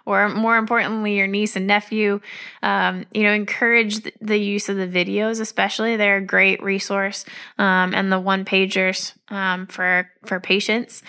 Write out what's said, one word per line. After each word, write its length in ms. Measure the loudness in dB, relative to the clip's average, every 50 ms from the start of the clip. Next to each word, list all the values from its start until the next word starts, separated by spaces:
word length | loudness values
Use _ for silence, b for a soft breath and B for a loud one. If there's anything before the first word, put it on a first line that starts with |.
| B
or 220 | 0 2 2 2 2
more 280 | 2 2 2 4 4
importantly, 600 | 2 2 2 0 0 0 0 -2 -2 -2 0 0
your 100 | 0 0
niece 300 | 0 0 0 -2 -2 -2
and 100 | -2 0
nephew. 540 | 2 2 0 0 -2 -2 0 2 2 0 -2 B B B B B B B B
Um, 440 | B 0 2 2 0 0 -2 -4 -6 -6
you 140 | -2 0 2
know, 80 | 2
encourage 680 | 2 2 0 -2 -2 0 2 4 4 4 2 2 -2 -6
th-, 120 | -6 -10 -12 -8
the 180 | -2 0 0 0
use 300 | 0 0 -2 -2 -2 -2
of 80 | -2
the 100 | -4 -2
videos, 540 | -2 0 0 0 0 0 0 0 0 -2 -4
especially. 560 | -6 -4 -2 0 0 0 0 -2 -2 0 0
They're 220 | 2 2 2 2 2
a 60 | 0
great 380 | 0 2 4 4 4 2 0
resource, 600 | -2 -2 -2 -2 -2 -2 -2 -2 -2 -4 -6 -8 -12 B B B B B B B
um, 340 | 2 4 4 4 2 2
and 200 | 2 0 2 2
the 80 | 0 0
one-pagers, 960 | 2 0 0 0 0 0 2 2 2 2 2 0 0 0 0 -4 -6 -10 -12 _ _ -10
um, 360 | -6 -4 -2 -2 -2 -4 -6
for, 440 | -8 -6 -2 0 0 2 0 0 -4 _ _ -8
for 160 | -6 -6 -4
patients. 640 | -2 0 0 0 0 0 -2 -2 -2 -6 -10 -12 B